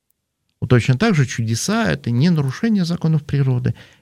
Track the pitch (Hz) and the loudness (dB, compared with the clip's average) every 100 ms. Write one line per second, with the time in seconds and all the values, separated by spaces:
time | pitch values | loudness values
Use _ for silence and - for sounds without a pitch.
0 | _ _ _ _ _ - - 123 123 127 | _ _ _ _ _ -8 2 2 2 0
1 | 226 156 123 - 110 113 - 220 202 143 | 2 2 0 -2 -4 -4 -2 -2 0 -2
2 | 117 120 170 156 135 - 233 208 170 175 | -2 0 2 2 -2 -2 0 0 0 -2
3 | 160 156 - 143 135 123 123 - - _ | 0 -2 0 0 0 0 -2 -4 -10 _